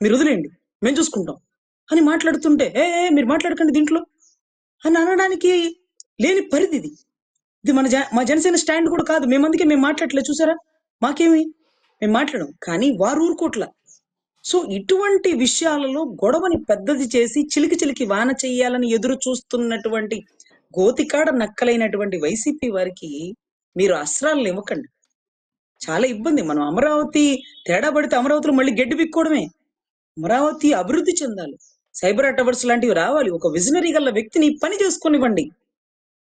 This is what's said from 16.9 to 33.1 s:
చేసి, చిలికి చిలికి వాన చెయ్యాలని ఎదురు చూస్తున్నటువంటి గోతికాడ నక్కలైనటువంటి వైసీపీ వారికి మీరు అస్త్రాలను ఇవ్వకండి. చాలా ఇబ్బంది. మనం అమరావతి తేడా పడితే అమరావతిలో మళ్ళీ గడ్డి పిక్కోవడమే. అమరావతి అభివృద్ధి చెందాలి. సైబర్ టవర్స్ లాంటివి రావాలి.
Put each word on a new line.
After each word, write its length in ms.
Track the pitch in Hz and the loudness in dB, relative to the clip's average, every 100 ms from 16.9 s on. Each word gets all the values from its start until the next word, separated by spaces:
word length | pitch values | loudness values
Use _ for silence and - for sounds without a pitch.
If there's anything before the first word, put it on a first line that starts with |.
| 254 254 247 | -2 0 0
చేసి, 240 | 233 294 | 0 0
చిలికి 340 | 294 - 294 - | -2 0 2 2
చిలికి 300 | 294 254 220 | 0 -2 -2
వాన 260 | 196 247 269 262 | 0 0 -2 -2
చెయ్యాలని 480 | 247 247 247 240 | -2 0 0 0
ఎదురు 200 | 226 247 | 0 0
చూస్తున్నటువంటి 1120 | 262 254 254 - 247 233 226 220 220 214 220 - _ _ _ _ 175 | -2 -4 -6 -4 -4 -2 -4 -4 -4 -4 -8 -12 _ _ _ _ 0
గోతికాడ 500 | 190 247 - 285 311 | 0 2 0 0 0
నక్కలైనటువంటి 880 | 262 208 - 240 233 220 196 202 180 | 0 -2 -2 0 0 0 -2 -4 -4
వైసీపీ 520 | 151 220 - 294 247 | -4 -2 -4 -4 -4
వారికి 680 | 190 185 180 165 143 170 214 _ _ _ - | -4 -4 -8 -12 -12 -12 -14 _ _ _ 0
మీరు 160 | 190 | 0
అస్త్రాలను 540 | 165 151 - 294 302 220 | 0 -4 -2 0 0 -2
ఇవ్వకండి. 400 | 180 180 175 127 _ _ _ _ _ _ _ _ - - | -4 -6 -8 -10 _ _ _ _ _ _ _ _ -16 -6
చాలా 180 | 160 262 | -4 -4
ఇబ్బంది. 340 | 214 233 294 | -4 -2 -2
మనం 200 | 160 147 | -2 -4
అమరావతి 840 | 147 180 294 302 302 302 294 262 - - - | -2 0 0 0 0 0 0 0 -8 -12 -4
తేడా 220 | 175 285 | -2 0
పడితే 260 | 294 294 254 | 0 0 0
అమరావతిలో 380 | 262 302 311 | 0 0 2
మళ్ళీ 280 | 269 262 214 | 2 2 0
గడ్డి 140 | 254 285 | -2 -2
పిక్కోవడమే. 500 | 320 330 320 294 - - _ _ _ _ _ - | -2 0 0 0 -4 -10 _ _ _ _ _ -8
అమరావతి 560 | 160 240 294 302 294 | -2 0 0 0 2
అభివృద్ధి 380 | 233 180 311 320 339 | 2 0 -2 0 -2
చెందాలి. 340 | 277 196 156 - _ _ _ | -4 -8 -12 -14 _ _ _
సైబర్ 420 | - 180 208 269 247 | -4 -2 2 0 0
టవర్స్ 300 | 247 247 247 | 0 0 0
లాంటివి 280 | 240 233 | 2 2
రావాలి. 360 | 170 185 | 2 2